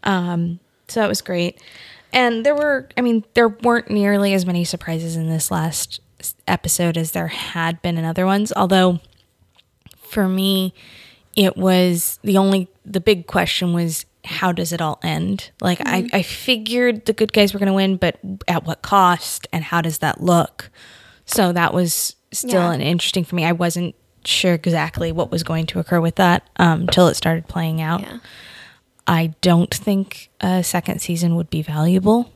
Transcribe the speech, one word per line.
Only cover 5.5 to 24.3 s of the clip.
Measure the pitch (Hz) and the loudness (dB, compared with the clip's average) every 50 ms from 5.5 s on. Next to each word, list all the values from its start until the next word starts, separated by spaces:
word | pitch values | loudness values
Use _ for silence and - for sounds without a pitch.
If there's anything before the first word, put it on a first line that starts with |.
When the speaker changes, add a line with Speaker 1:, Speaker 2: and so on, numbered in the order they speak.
Speaker 1:
last | 185 170 160 165 156 - - - - - _ _ _ _ | -2 -2 -2 -2 -4 -4 -8 -8 -10 -18 _ _ _ _
s-, | - - - _ _ - | -12 -12 -12 _ _ -4
episode | 175 - - 165 - - 175 170 165 | -4 -2 -2 -4 -2 0 0 -2 0
as | 165 165 160 | -2 -4 -4
there | - 175 165 165 | -4 -6 -6 -6
had | - - - - - 170 165 165 170 165 | -8 -8 -10 -8 -6 -4 -4 -4 -4 -4
been | - 175 170 165 | -4 -4 -4 -2
in | 165 | -2
other | 165 165 185 185 | -2 -2 0 0
ones. | 190 196 202 214 - - | 2 2 0 0 -2 0
Although, | 202 196 180 190 190 185 185 180 165 - _ _ _ _ _ _ _ _ _ _ _ _ _ _ _ _ - - | -2 0 2 4 4 4 4 2 0 -6 _ _ _ _ _ _ _ _ _ _ _ _ _ _ _ _ -20 -20
for | _ - - - 220 196 185 | _ -20 -6 -2 0 0 0
me, | 185 190 190 196 196 190 190 185 - - - - - - - - - _ _ _ - | 0 0 0 0 0 0 -2 -4 -6 -10 -20 -20 -20 -20 -20 -20 -20 _ _ _ 2
it | - 196 185 - | 4 4 4 2
was | - 185 190 185 180 180 180 175 170 - - - - | 2 2 4 4 6 4 4 2 0 -2 -4 -6 -6
the | - 208 190 196 | -2 2 2 4
only, | 196 196 196 190 180 - _ _ _ | 4 4 2 2 0 -4 _ _ _
the | - 202 190 | -6 -6 0
big | 170 220 208 180 165 | 2 2 2 2 -2
question | - - 180 175 151 - - 185 175 170 | -4 -2 -2 0 0 -2 -2 -2 0 0
was, | 175 170 165 160 - - _ _ _ _ | 0 0 -2 -4 -6 -10 _ _ _ _
how | - - - - 185 | -12 -8 -2 -2 0
does | 175 175 175 160 | 0 0 -4 -4
it | 170 170 | -4 -4
all | 170 156 - _ | -4 -4 -4 _
end? | - 165 156 156 165 190 196 190 - - _ _ | -4 -4 -4 -2 -2 -4 -4 -6 -8 -14 _ _
Like, | - 185 180 - - | -2 -2 -2 -2 -2
I, | - - 185 | -2 -2 -2
Speaker 2:
Mm-hmm. | 185 240 - | -2 0 -2
Speaker 1:
I | 196 | -2
figured | 180 - - - - - 254 220 220 220 233 247 247 247 226 214 - | -2 -2 -8 -8 -2 -2 -2 -2 -2 -2 0 2 2 2 0 0 -2
the | - 214 | -4 0
good | - 220 214 | 0 0 0
guys | - 220 208 196 196 | 4 2 2 2 2
were | 196 | 0
gonna | 202 196 190 | 0 2 2
win, | 196 196 190 190 | 2 2 0 0
but | 180 - 170 - - - 196 190 190 - - | 0 0 -2 -2 -4 -10 -12 -12 -8 -4 -2
at | 170 165 160 | -2 -2 -2
what | 160 156 _ | -4 -8 _
cost | - - 196 202 190 180 175 170 - - - - - - | -4 2 4 6 6 6 4 2 -2 -10 -10 -10 -10 -6
and | - 170 156 | -6 -6 -4
how | - - 170 | -2 -2 -2
does | 160 165 156 - | -2 -2 -4 -2
that | - 147 - - | -2 -4 -2 -2
look? | - 175 175 170 - - _ - - - _ - - - - - - - _ _ _ | 2 4 4 4 2 0 _ -18 -20 -20 _ -20 -20 -20 -20 -20 -20 -20 _ _ _
So | - - - 202 175 | -4 0 0 2 2
that | 175 175 170 - - | 2 2 0 2 2
was | 180 180 170 - - - - - _ _ _ | 0 0 0 -2 -4 -4 -6 -8 _ _ _
still | - - - 247 233 185 | -10 -8 -4 0 0 2
Speaker 2:
Yeah. | 175 175 | 2 2
Speaker 1:
an | 165 131 | 0 0
interesting | - 143 175 170 - - - 190 170 | 0 0 0 0 -2 -2 -2 -2 -4
for | - 180 | -2 -2
me. | 175 160 | -2 0
I | 165 | 0
wasn't | 170 170 180 170 160 175 175 165 - _ _ _ _ _ _ | 0 0 0 -2 -2 -4 -6 -8 -8 _ _ _ _ _ _
sure | - | -4